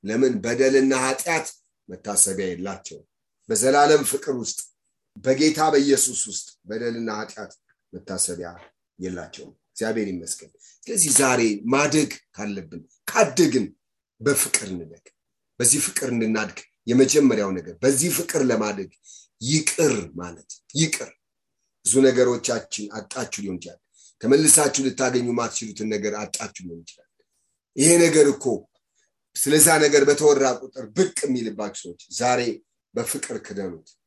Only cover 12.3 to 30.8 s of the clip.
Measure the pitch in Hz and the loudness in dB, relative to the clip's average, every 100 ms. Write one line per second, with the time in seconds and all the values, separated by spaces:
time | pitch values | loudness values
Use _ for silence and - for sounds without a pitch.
12.3 | - 104 98 90 85 - _ - - 247 | -14 -10 -10 -14 -18 -20 _ -6 0 2
13.3 | - 156 127 95 _ _ _ _ _ 110 | 4 2 2 -4 _ _ _ _ _ -2
14.3 | 139 - - 104 90 80 82 - _ _ | 0 0 -4 -6 -12 -12 -20 -20 _ _
15.3 | _ _ _ 127 139 - - 131 120 110 | _ _ _ 0 2 -2 -6 -4 -2 -2
16.3 | 110 101 - - _ - 120 135 151 139 | -2 -4 -10 -20 _ 0 4 4 6 4
17.3 | 107 98 92 82 - 131 135 175 - - | 2 -2 -4 -8 -2 0 0 -2 -2 -2
18.3 | 160 131 110 107 98 92 _ _ - _ | -2 0 0 -2 -4 -10 _ _ -20 _
19.3 | _ 117 156 151 - 156 113 85 85 87 | _ -2 0 0 0 2 0 -6 -12 -14
20.3 | 85 _ - _ 139 160 - - _ _ | -14 _ -20 _ -2 -2 -2 -10 _ _
21.3 | _ _ _ _ _ - 127 135 123 123 | _ _ _ _ _ 0 4 4 4 2
22.3 | 120 - 117 - - 104 110 101 127 123 | 0 -4 -6 -6 -10 -10 -12 -12 -10 -10
23.3 | - 98 90 - - _ _ - _ 113 | -8 -10 -10 -12 -20 _ _ -20 _ 2
24.3 | 143 156 - 147 - 135 127 131 127 120 | 4 6 6 4 0 -4 -2 0 0 -2
25.3 | 117 117 - 113 101 110 107 104 104 104 | -4 -4 -6 -10 -8 -6 -4 -4 -6 -8
26.3 | - 107 - 90 85 82 - _ _ _ | -10 -10 -14 -16 -16 -18 -20 _ _ _
27.3 | _ _ _ _ - 151 170 165 156 143 | _ _ _ _ 2 4 6 6 6 4
28.3 | 135 127 107 - _ _ _ _ _ _ | 4 -4 -4 -8 _ _ _ _ _ _
29.3 | - 139 151 156 156 147 147 139 139 151 | -6 2 4 6 6 6 6 4 4 4
30.3 | 139 131 123 131 - | 4 2 -2 -8 -14